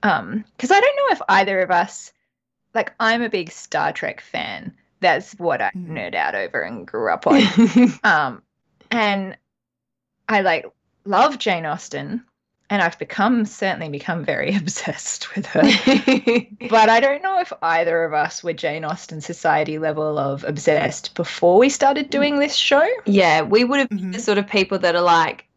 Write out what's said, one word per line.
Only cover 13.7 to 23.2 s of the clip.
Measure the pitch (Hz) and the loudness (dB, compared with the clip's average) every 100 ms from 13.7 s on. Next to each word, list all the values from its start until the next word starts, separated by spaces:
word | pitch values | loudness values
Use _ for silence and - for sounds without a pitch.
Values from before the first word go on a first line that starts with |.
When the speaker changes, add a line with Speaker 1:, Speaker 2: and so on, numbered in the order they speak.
| 180 160 | -4 -8
Speaker 1:
become | 143 - 170 | -10 -6 -6
very | 143 151 143 202 | -4 -4 -2 -2
<laughs> | |
obsessed | 156 - - - - - - | -4 -8 -8 -8 -10 -12 -10
with | - - | -10 -4
her. | - | 2
Speaker 3:
<laughs> | - 208 - 262 - 262 - 233 - - 240 | 4 4 2 2 2 0 2 0 -2 -14 0
Speaker 1:
But | 220 220 | 4 6
I | 226 | 6
don't | 269 285 | 4 0
know | 381 381 | -2 -2
if | 349 - | -4 -4
either | 165 165 170 165 | -2 0 0 0
of | 165 | 0
us | 151 156 - | -2 -4 -4
were | 175 | -8
Jane | 165 160 151 | -6 -6 -6
Austen | 156 170 - 156 | -6 -8 -10 -14
Society | - 170 165 151 151 156 | -12 -6 0 0 0 -4
level | 156 151 151 147 | -4 -2 -4 -2
of | 139 139 | -4 -4
obsessed | - 147 - 151 147 - - | -6 -2 2 2 0 -6 -12
before | - 170 - 175 180 | -8 -8 2 4 6
we | 262 | 4
started | 277 277 277 285 | 4 0 0 -2
doing | 277 285 285 | -2 0 0
this | 285 | -2
show. | - - 285 330 494 - | -2 2 2 2 0 0
Speaker 3:
Yeah, | 196 | 4